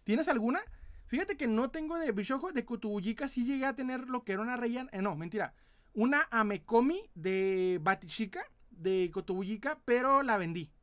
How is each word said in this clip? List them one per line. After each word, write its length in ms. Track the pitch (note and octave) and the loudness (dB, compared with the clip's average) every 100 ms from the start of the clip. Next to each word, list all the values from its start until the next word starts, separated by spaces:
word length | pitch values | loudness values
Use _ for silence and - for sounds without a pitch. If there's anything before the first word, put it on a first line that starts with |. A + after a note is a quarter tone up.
¿Tienes 240 | - A3+ D#4+ | 0 2 4
alguna? 320 | C4 A3+ D#4 A4+ - - - - | 2 2 0 -2 -12 -16 -18 -4
Fíjate 300 | B3+ F#4+ D4 | -2 -2 -2
que 100 | B3+ | 2
no 240 | A3 C4 | 2 2
tengo 280 | D#4+ D#4 E4+ | -2 -4 -2
de 120 | D#4 | -2
Bishojo, 420 | G3+ G3 C4+ F4 | -2 -2 -2 -2
de 120 | D4 | -4
Kotubuyika 640 | A#3+ A#3 A3 G#3 F#3+ A3+ C#4 | -4 -6 -4 -4 -4 -4 -4
sí 160 | - | -2
llegué 220 | A#3+ C#4 C4 | -2 0 -2
a 100 | C4 | -2
tener 320 | B3+ B3+ B3+ | -4 -4 -4
lo 160 | B3+ | -6
que 80 | A#3+ | -4
era 100 | F#3+ | -4
una 140 | A3+ B3 | -2 -2
Reyan-, 340 | A#3+ B3 B3+ | -2 -2 -4
eh, 100 | F#3+ | -2
no, 120 | G3 | -2
mentira, 400 | D3+ E3+ G#3 D#3+ - _ _ _ | -2 -4 -4 -4 -8 _ _ _
una 320 | G#3+ A#3 C#4+ D#4+ | 0 4 4 2
Amekomi 800 | A3+ G#3+ G3 - A3+ B3+ F4+ A4+ | 2 2 0 2 4 4 2 -4
de 640 | - E3+ F#3+ F#3+ F#3+ F#3 F3+ | -6 -2 2 2 2 2 2
Batichica, 640 | D#3 F#3+ E3+ - G#3+ - B4 - - G3 | 2 0 -2 -4 -4 -4 -12 -16 -20 -6
de 340 | E3+ F#3+ F3+ | 0 2 0
Kotubuyika, 680 | F#3+ F#3 F#3 G3 G#3+ C4+ D4+ | -2 -4 -4 -2 -4 -4 -4
pero 380 | - A#3+ B3+ C4+ | 2 2 6 4
la 140 | C4+ G#3+ | 4 2
vendí. 340 | E3+ E3+ D#3 _ | 0 -4 -6 _